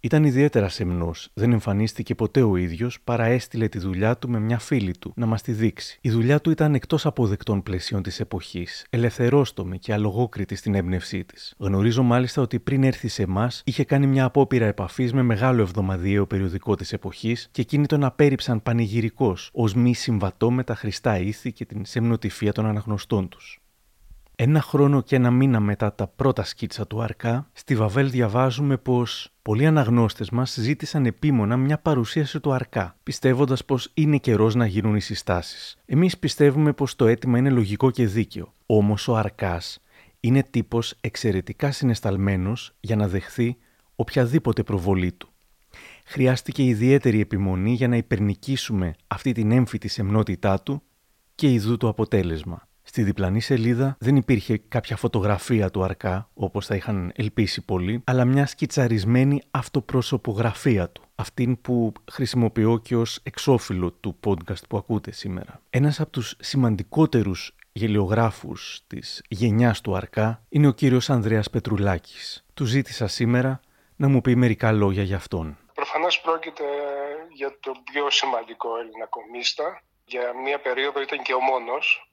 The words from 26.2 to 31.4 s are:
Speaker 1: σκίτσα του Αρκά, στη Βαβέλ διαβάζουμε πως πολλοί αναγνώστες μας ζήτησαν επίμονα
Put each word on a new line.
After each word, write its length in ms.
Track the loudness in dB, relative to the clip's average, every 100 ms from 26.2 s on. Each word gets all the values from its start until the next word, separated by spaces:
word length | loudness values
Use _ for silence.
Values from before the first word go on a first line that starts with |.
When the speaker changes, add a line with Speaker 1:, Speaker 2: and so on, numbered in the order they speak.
| 0 0
Speaker 1:
σκίτσα 420 | -4 -8 -10 -8 -8
του 160 | -6
Αρκά, 480 | -6 -4 -4 -4 -6
στη 240 | -18 -2 0
Βαβέλ 340 | 2 2 0
διαβάζουμε 680 | 2 2 2 0 0 0 0
πως 560 | 0 0 0 -6 -14 _
πολλοί 240 | -2 2 4
αναγνώστες 640 | 4 4 4 2 0 -6
μας 240 | -4 -4 -2
ζήτησαν 460 | -2 -2 -4 0 0
επίμονα 500 | 0 0 2